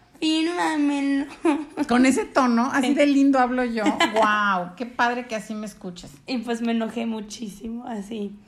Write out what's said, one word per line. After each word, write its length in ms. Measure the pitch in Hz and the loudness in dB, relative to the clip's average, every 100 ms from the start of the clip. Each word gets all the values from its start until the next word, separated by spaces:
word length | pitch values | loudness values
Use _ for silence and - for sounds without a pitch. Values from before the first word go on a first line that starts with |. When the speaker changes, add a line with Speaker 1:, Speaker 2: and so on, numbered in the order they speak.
| _ - | _ -4
Speaker 1:
"Fírmamelo". 1080 | 320 320 330 349 330 311 285 285 277 277 294 - 330 294 294 - 285 | -2 0 0 0 0 0 0 0 0 0 -2 -2 0 0 -2 -6 0
Speaker 2:
Con 160 | 247 | 4
ese 200 | 262 330 415 | 4 4 0
tono, 440 | - 254 233 233 | 2 2 2 2
así 180 | 277 254 | 0 2
Speaker 1:
Sí. 60 | |
Speaker 2:
de 120 | 294 285 | 4 4
lindo 320 | 277 277 269 | 6 4 4
hablo 260 | 247 254 | 2 0
yo. 200 | 247 226 | -2 0
Speaker 1:
<laughs> 280 | 247 - 330 | 0 0 0
Speaker 2:
Guau, 600 | 214 214 208 202 185 175 - | 4 4 4 2 0 -2 -8
qué 80 | |
padre 420 | 233 - 240 247 240 | -8 0 0 0 -6
que 60 | 214 | -8
así 180 | 208 | -8
me 100 | 214 | -10
escuchas. 460 | 214 - 185 175 - - - | -10 -12 -14 -14 -18 -16 -6
Speaker 1:
Y 120 | 254 | -4
pues 220 | 233 226 | -4 -2
me 120 | 233 | 0
enojé 340 | 233 220 240 233 | 0 -2 -4 -4
muchísimo, 800 | 220 208 - 214 180 226 233 254 | -6 -8 -10 -12 -10 -10 -10 -8
así. 500 | 214 196 226 202 208 | -8 -8 -8 -8 -10